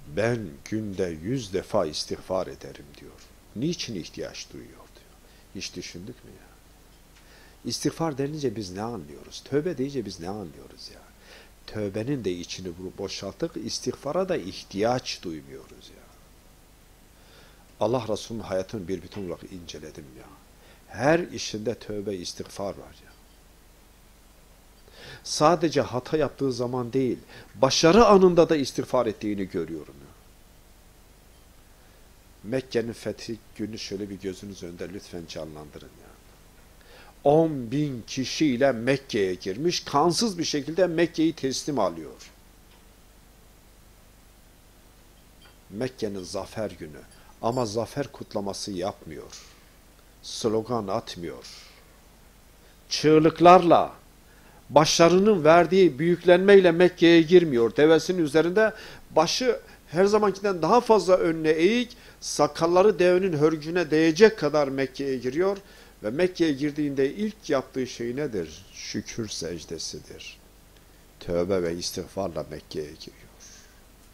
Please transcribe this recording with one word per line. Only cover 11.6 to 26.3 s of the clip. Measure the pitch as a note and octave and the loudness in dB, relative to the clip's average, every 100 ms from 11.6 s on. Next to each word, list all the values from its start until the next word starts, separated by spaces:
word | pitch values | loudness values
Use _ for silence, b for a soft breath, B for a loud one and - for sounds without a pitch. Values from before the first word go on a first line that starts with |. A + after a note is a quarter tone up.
| - | -14
Tövbenin | A2 G#2 G#2 A2+ C#3+ | -8 -6 -6 -6 -4
de | F#2+ | -4
içini | F2+ E2 - F#2 | -6 -10 -12 -12
bu-, | E2+ F#2 - | -12 -14 -10
boşalttık, | F#2+ - G2 - E3 - A2 | -10 -10 -12 -8 -8 -8 -10
istiğfara | - - - C#3 E3 F#3+ | -8 -8 -8 -6 -4 -4
da | D#3 | -6
ihtiyaç | F2+ - - F#2+ A2 B2 - - | -8 -14 -10 -2 0 -2 -4 -10
duymuyoruz | F2+ D#2 C#2 C2+ - - - | -10 -12 -14 -20 -20 -20 -20
ya. | - - - - - - - - - - - - b b b b b b - | -20 -20 -20 -20 -20 -20 -20 -20 -20 -20 -20 -20 b b b b b b -4
Allah | G#2+ B2+ G#2+ | 0 0 -2
Resulü'nün | G2+ - A2+ | -6 -8 -10
hayatını | F2 F#2 F#2 A2+ F2 | -6 -6 -6 -8 -8
bir | F#2 | -8
bütün | F2 G#2 F#2 | -10 -12 -10
olarak | D#2 - | -10 -14
inceledim | F#2 E2 D#2 D#2 D#2 C#2 B1+ | -18 -16 -16 -16 -18 -20 -20
ya. | - - - b b b - | -20 -20 -20 b b b -16
Her | G2 C3+ E3+ | -4 0 0
işinde | F3+ A#2 - G#2+ A2 G#2+ | -2 -10 -10 -8 -6 -8
tövbe | - G#2 G2+ F#2+ | -10 -10 -8 -8
istiğfar | E2+ - F#2 - G2 | -10 -12 -14 -10 -10
var | D2 - - - | -10 -16 -20 -20
ya. | - - - - - - - _ _ - - - - - - - - - B B B | -20 -20 -20 -20 -20 -20 -20 _ _ -20 -20 -20 -20 -20 -20 -20 -20 -20 B B B
Sadece | - - D#3 E3+ E3 C3+ | -8 2 4 4 2 0
hata | G#2 A#2 - D#3+ | -2 -4 -4 -2
yaptığı | C3 | -2